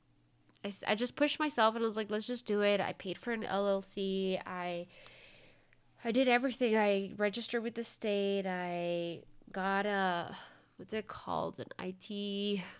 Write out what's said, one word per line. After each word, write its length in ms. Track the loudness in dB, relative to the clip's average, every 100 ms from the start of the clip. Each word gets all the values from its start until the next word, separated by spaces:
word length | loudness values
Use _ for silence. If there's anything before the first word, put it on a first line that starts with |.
| _ _ _ _ _ _
I 40 | -4
s-, 160 | -2 0
I 80 | 0
just 180 | 0
pushed 240 | 2 2 2
myself, 380 | 0 4 4 4
and 80 |
I 20 | 0
was 100 | 0
like, 140 | -2
"Let's 160 | -2 -2
just 200 | -4 0
do 160 | 4
it." 180 | 4 4
I 120 | 2
paid 240 | -4 -8 -6
for 140 | -4
an 120 | -4
L 240 | 0 0 2
L 140 | 2
C. 580 | -2 -4 -2 0 0 -2
I, 440 | -4 -6 -4 -6 -8 -16 -20 -20 -20 -20 -20 -20 _ -20 _ _
I 60 | 0
did 160 | 4 6
everything. 500 | 6 4 2 4 6
I 360 | 6 4 0 0
registered 460 | 0 0 -4 -4
with 120 | -4
the 100 | -4
state. 640 | -6 -4 0 0 2 0 0
I 760 | -2 -2 -2 0 0 -2 -6 -12 -20 -10
got 340 | -4 0 0 2
a, 500 | 2 2 0 -2 -10 -16 -20 _ -16
what's 180 | -6
it 120 | -6 -6
called? 540 | -10 -2 -2 -2 -4
An 80 | -10 -8
I 160 | -8 -8
T 640 | -8 -6 -4 -2 0 0 -4